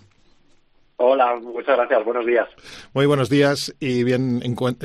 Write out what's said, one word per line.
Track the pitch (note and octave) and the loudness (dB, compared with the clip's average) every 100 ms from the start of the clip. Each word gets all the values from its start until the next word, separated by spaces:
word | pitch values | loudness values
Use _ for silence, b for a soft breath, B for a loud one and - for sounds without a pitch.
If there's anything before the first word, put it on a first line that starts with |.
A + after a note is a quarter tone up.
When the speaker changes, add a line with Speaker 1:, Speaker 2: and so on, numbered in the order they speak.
| _ _ _ _ _ _ _ _ _ - | _ _ _ _ _ _ _ _ _ 0
Speaker 1:
Hola, | B2 C3+ B2 A#2+ | 2 4 2 0
muchas | A#2+ A#2+ A#2+ B2 | -8 -6 0 0
gracias. | A#2 A#2 G#2+ | 2 0 0
Buenos | A#2+ A#2 | -2 0
días. | A#2 G2+ - B B B | 0 -2 -8 B B B
Speaker 2:
Muy | C3+ C#3+ | 0 2
buenos | C#3+ A#2 | 2 2
días | C#3+ C#3+ C#3+ - - | 2 2 0 -6 -6
y | C3+ B2 | -2 0
bien | A#2+ B2 C3 A#2+ | 0 0 0 -2
encuen-, | B2+ A#2 B2 B2 | -4 -4 -4 -4